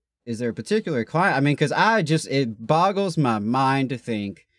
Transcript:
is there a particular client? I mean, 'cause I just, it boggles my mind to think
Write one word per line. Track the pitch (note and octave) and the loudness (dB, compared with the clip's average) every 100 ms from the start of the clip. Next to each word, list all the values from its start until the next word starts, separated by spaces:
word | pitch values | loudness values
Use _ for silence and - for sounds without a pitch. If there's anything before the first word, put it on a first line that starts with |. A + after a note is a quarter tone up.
| _ _ - | _ _ -10
is | A2+ | -6
there | A#2+ | -4
a | |
particular | - - G#3+ F#3 C3 A2 | -6 -2 -2 0 -4 -2
client? | D#3+ F#3+ C3+ | 0 2 2
I | |
mean, | C#3+ C#3 | 2 2
'cause | C#3+ | 0
I | D3+ G3+ A3 | 2 2 2
just, | D3 D#3 - | 2 0 0
it | C3+ A#2+ G#2+ A2+ | -2 -2 -4 0
boggles | D#3 F#3+ G3 G3 E3 | 2 2 0 -2 0
my | C3 A2 | 0 0
mind | G#2 C3 C3+ C3+ B2+ | 0 0 2 2 -2
to | B2+ | -4
think | - G#2+ G2+ F2 _ | -6 -6 -6 -10 _